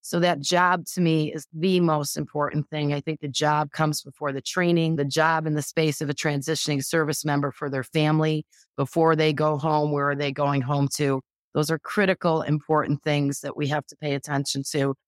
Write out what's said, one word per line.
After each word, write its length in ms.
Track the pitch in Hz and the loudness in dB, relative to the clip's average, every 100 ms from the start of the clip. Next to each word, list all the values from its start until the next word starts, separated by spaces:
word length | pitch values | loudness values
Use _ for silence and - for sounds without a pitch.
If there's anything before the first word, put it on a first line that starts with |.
So 180 | - 175 | -4 0
that 200 | 175 160 | 2 0
job 440 | 139 175 180 180 147 | 0 2 4 2 -2
to 60 | - | 0
me 320 | 170 160 151 | 2 2 0
is 140 | 156 - | -6 -12
the 280 | 160 180 185 | -4 2 4
most 360 | 170 156 143 - | 4 2 -2 -6
important 520 | 147 147 147 156 143 | -6 -4 -2 -2 -4
thing. 220 | 151 147 | -2 -2
I 80 | 143 | -2
think 200 | 139 156 | -4 -6
the 80 | 147 | -6
job 420 | 127 151 151 151 | -2 0 0 -2
comes 320 | - 156 151 | -2 -2 -2
before 300 | - - 147 | -8 -8 -6
the 80 | 135 | -6
training, 560 | - - 175 170 160 160 | -4 0 2 4 2 0
the 80 | |
job 420 | 143 151 156 160 160 | 0 2 2 2 0
in 80 | |
the 80 | 151 | -2
space 380 | 143 - 160 143 | -2 0 0 0
of 100 | 143 | -4
a 40 | |
transitioning 720 | 143 156 143 139 156 - 143 | -2 -2 -2 -2 -2 0 -2
service 400 | 135 165 151 151 | 0 0 0 -2
member 280 | 151 143 143 | 0 0 -2
for 180 | - 143 | -4 -6
their 140 | 135 | -4
family, 600 | 127 160 151 156 156 156 - _ _ - | -2 0 2 4 2 0 -6 _ _ -6
before 380 | 139 - 160 | -2 4 4
they 180 | 156 156 | 4 2
go 260 | 143 151 151 | 2 0 0
home, 340 | 156 151 151 | 0 2 2
where 180 | 147 143 | 0 0
are 60 | 143 | 0
they 160 | 143 | -4
going 300 | 139 143 139 | -2 0 0
home 260 | 127 143 139 | 0 0 0
to? 260 | - 139 135 - _ _ | 0 0 0 -4 _ _
Those 160 | 151 151 | -4 -2
are 80 | 160 | -2
critical, 640 | - - 190 185 175 160 | -4 0 2 2 0 0
important 640 | - 151 - 156 135 143 | 0 -2 2 0 2 -2
things 380 | - 147 139 139 | 0 0 0 -2
that 140 | 143 - | -8 -4
we 120 | 147 | -2
have 180 | 151 - | -2 -6
to 100 | - | -10
pay 180 | 151 | -4
attention 500 | 143 - 143 139 139 139 | -4 -2 -4 -2 -4 -4
to. 220 | 151 139 135 | -2 -2 -2